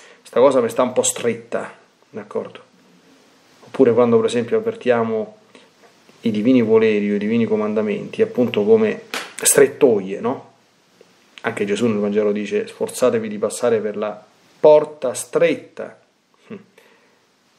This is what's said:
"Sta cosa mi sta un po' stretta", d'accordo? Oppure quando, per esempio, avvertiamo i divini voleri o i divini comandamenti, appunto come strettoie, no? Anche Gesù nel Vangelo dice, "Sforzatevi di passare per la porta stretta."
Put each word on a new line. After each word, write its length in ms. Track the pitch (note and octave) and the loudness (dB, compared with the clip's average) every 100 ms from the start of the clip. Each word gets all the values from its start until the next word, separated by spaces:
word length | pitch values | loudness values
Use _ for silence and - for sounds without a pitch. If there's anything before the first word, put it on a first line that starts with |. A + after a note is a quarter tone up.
| - - | -16 -20
"Sta 160 | - A#2 | -4 2
cosa 220 | C#3 C3 | 4 4
mi 80 | A2+ | 0
sta 140 | - | -2
un 100 | B2 | -2
po' 100 | A#2+ | 0
stretta", 720 | A2+ - A#2 A2 - - - - _ _ _ | -2 -2 -4 -4 -6 -10 -10 -16 _ _ _
d'accordo? 520 | A2 G2+ A2 - - _ _ _ _ _ _ _ _ _ _ | -18 -10 -10 -10 -14 _ _ _ _ _ _ _ _ _ _
Oppure 280 | - - B2 | -4 2 4
quando, 240 | A2+ A#2+ A#2 | 4 4 2
per 80 | A2 | 2
esempio, 320 | A#2 A#2 A2+ | -2 -2 -2
avvertiamo 800 | A2 G#2+ B2 A#2 A2+ A2 G#2 - _ - _ _ - _ _ _ | -4 -4 -2 0 0 -4 -6 -14 _ -20 _ _ -20 _ _ _
i 100 | A#2 | -4
divini 320 | G#2 A2 B2+ | 0 2 2
voleri 480 | A2 A2 A2 G#2 G#2 | 4 4 4 2 0
o 40 | |
i 40 | G#2 | -2
divini 280 | G#2 A#2 G#2+ | 0 0 0
comandamenti, 760 | G#2+ G#2+ G#2+ G#2+ G2+ G2+ - | 0 -2 -2 -2 -4 -4 -2
appunto 400 | A2 - A#2+ G#2 | -2 0 0 2
come 400 | G#2 A2 A2 - - - - - | 4 4 2 -4 -10 -14 -14 -4
strettoie, 800 | - - C3+ - C#3+ G#2 F#2+ G2 | 2 6 4 4 2 2 -2 -6
no? 300 | A2 C3+ - _ _ _ _ _ _ _ _ - | -6 -8 -12 _ _ _ _ _ _ _ _ -10
Anche 240 | A#2+ - | -8 -6
Gesù 240 | G2+ G#2 A#2+ | -4 -2 -2
nel 100 | G#2 | -2
Vangelo 320 | G2+ G#2 G#2 | -2 -2 -2
dice, 380 | G#2 G2+ G#2 - | -2 -4 -6 -6
"Sforzatevi 600 | - A2 - B2+ A2+ G#2+ | -8 -8 -2 0 0 -4
di 100 | G#2 | -6
passare 420 | G#2+ - A#2+ A2+ | -6 -2 -2 0
per 160 | G#2 G2+ | -2 -6
la 280 | G#2+ - - _ _ _ | -8 -10 -18 _ _ _
porta 540 | D#3 D3+ D3+ - B2+ | 6 6 4 -6 -8
stretta." 840 | A2+ - D#3 E3 - - - - - _ _ _ _ - G2+ _ _ _ _ _ _ _ _ _ | -8 -6 -2 0 -2 -10 -16 -16 -18 _ _ _ _ -20 -20 _ _ _ _ _ _ _ _ _